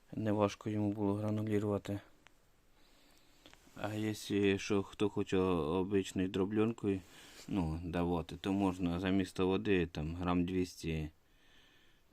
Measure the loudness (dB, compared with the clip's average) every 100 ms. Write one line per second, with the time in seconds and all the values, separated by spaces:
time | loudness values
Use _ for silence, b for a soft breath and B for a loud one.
0 | -12 -4 0 2 2 0 -6 -2 -2 0
1 | 0 0 -2 -2 0 0 0 -2 -2 -8
2 | -10 -20 -20 _ _ _ _ _ B B
3 | B B B B B B -20 -10 -8 -4
4 | -4 -4 -2 2 4 4 2 0 0 -2
5 | -2 0 0 2 4 2 2 0 2 0
6 | 0 0 0 0 0 2 0 0 -2 -2
7 | -4 B B B B -2 0 -2 -4 -2
8 | 0 0 -4 -6 -2 0 0 0 0 0
9 | 2 2 0 0 2 2 2 2 2 -2
10 | -6 -4 0 2 2 0 -2 -4 -4 -4
11 | -4 -10 b b b b b b b b
12 | b